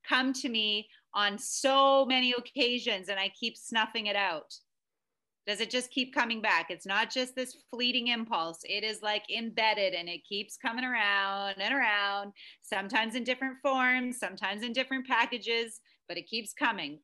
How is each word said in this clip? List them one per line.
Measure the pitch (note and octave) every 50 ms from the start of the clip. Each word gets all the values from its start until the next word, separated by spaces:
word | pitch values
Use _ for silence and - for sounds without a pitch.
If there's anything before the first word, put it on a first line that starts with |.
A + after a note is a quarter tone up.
| -
come | - C4+ B3+ C4 C4 C4
to | C4 - C4
me | A3+ A3 G#3+ G#3+ G#3 G#3 G#3+ - - - _ _ -
on | G3+ G#3 G3+ G3+
so | G#3 - - - - - C4 C4+ C4+ C4+ C4+ C4+ C#4 C4+
many | A#3+ C4 B3+ B3+ B3 B3
occasions | A#3+ A#3+ - - C#4 B3+ A#3+ B3 A#3+ - A#3 G#3+ F#3+ F#3
and | F3+ G3+
I | F#3+ G3 G3
keep | - - A#3+ A3+ A3+
snuffing | - - - A#3 A3+ A3 A3 A3 A#3 G#3+
it | G#3 G3+
out? | G3+ G3 F#3 E3 D3+ - - - - _ _ _ _ _ _ _ _ _ _ _ _ _ _ _ _ _
Does | G3+ G#3 G3
it | A3+ A3+
just | - B3+ B3 -
keep | - C4+ B3 C4 -
coming | C#4+ A#3+ A3+ A#3 A3
back? | G#3 G#3+ F3+ E3 E3+ -
It's | F3+ E3+ -
not | F#3+ G3 G#3 A3+ A3+
just | - C4 B3+ B3+ B3+
this | C4 B3+ B3+ - - _ _
fleeting | - A#3 B3 B3 B3 B3+ A#3
impulse. | B3 A#3+ A3+ A3+ A3+ A3+ F3 E3 E3 E3 - -
It | - F#3+ G#3 G#3
is, | A3 G#3+ G#3+
like, | G#3+ G#3+ G#3 G#3+ - -
embedded | G3 A3+ A3+ A3+ - A#3 A3 A3 G#3+ G#3 G3 F#3+ F3+
and | E3+ E3+ F3
it | F3 E3+ -
keeps | - G#3 G3+ G#3+ - -
coming | - - B3 A#3 B3 B3+
around | B3+ B3 A3+ G#3 G3+ G3+ G3 G3 G3 G3 G3 G3+ G3 F#3+ F#3+
and | G3 A3+ C4+
around, | C#4 B3 A3 G#3 G3+ G3+ G3+ G3+ G3+ G3+ G3+ - - - - - - -
sometimes | - G#3+ G3 G3 G3+ B3 A3 A3+ A3+ G#3
in | B3+ A3+
different | B3 B3+ B3+ C4+ C4 B3+ B3+
forms, | - C#4 C4+ C4 B3+ B3+ B3+ B3+ B3 B3 A#3+ -
sometimes | G#3+ F3+ F#3+ - G#3 F#3+ G3+ G#3 A#3
in | A#3+ A3+
different | B3+ C4 C4 C4+ C4 B3+
packages, | B3+ C4 A3+ A#3 A#3+ B3 A3+ G3 A3+ A3+ A#3 A#3 A3+ - - _ _ _ _ _ -
but | F3
it | F3 F3
keeps | - - A#3 G#3+ -
coming. | - - F#3+ - G#3 F3+ D#3 C#3+ D3 D#3